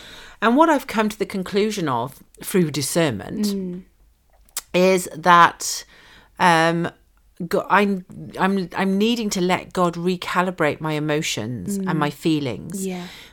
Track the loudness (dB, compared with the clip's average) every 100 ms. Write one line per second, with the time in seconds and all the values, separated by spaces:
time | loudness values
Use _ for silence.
0 | -16 -20 -20 -2 2 4 6 4 0 -2
1 | -2 -2 -4 -4 -2 0 0 0 -2 -2
2 | -4 -8 -20 -16 -2 2 2 0 -2 2
3 | 2 0 -6 -4 -2 -4 -6 -10 -14 _
4 | _ _ _ _ _ -14 -4 2 4 4
5 | 0 -2 4 8 6 4 -8 -8 -12 -20
6 | -20 -20 -16 0 4 4 4 0 -4 -8
7 | _ _ _ -12 -4 -4 2 2 2 -2
8 | -8 -16 -14 -4 -2 0 -2 -2 0 2
9 | 2 0 -2 0 0 0 -2 0 0 0
10 | -2 -2 -2 -2 0 0 0 0 -2 -2
11 | 0 -2 -2 -4 -6 -6 -4 -4 -2 -2
12 | -2 -2 0 0 -2 -6 -8 -8 -6 -8
13 | -10 -16 -20